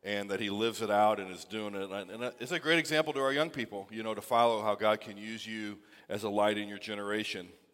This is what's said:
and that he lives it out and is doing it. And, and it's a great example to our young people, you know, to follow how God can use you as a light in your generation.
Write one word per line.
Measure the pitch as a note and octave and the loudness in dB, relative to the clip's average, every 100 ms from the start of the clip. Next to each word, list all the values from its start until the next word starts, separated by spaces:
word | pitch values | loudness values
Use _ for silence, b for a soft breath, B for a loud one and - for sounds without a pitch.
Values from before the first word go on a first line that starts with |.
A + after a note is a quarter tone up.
and | G2 G2+ G2+ | -4 -4 -2
that | G2 | -2
he | G#2 | -2
lives | G2+ A2+ G#2+ | 0 0 0
it | A2 | 2
out | G#2 G#2+ G#2 | 6 6 4
and | F#2+ | -2
is | F2+ - | -10 -8
doing | A2 G#2 G2+ | -6 -6 -6
it. | G2 | -6
And, | G2 F#2 | -6 -8
and | A2 B2 - | -6 -8 -6
it's | A#2+ | -6
a | E3+ | -4
great | D#3 E3 | 2 2
example | D3 D#3 D#3 | 4 2 2
to | C#3 | 2
our | C3+ | 0
young | C#3 D#3+ | 2 0
people, | - A2 G2+ F#2+ | -2 -6 -6 -8
you | A2 | -6
know, | A2 G#2 | -4 -4
to | |
follow | - A#2 A#2+ A2+ | 2 6 6 4
how | G#2+ | 2
God | G2+ G#2+ G#2+ | 4 4 4
can | - G2+ | 0 -10
use | G#2+ A2 A2 | -10 -10 -8
you | A2 G#2 G#2 B B B | -6 -6 -8 B B B
as | G#2 | -4
a | G#2+ | 0
light | G#2 G#2 G#2 | 4 4 4
in | G2+ | -2
your | G2+ | -8
generation. | - G#2 G2+ G#2+ G#2+ G2+ F2+ - _ | -8 -6 -2 -2 -2 -6 -10 -18 _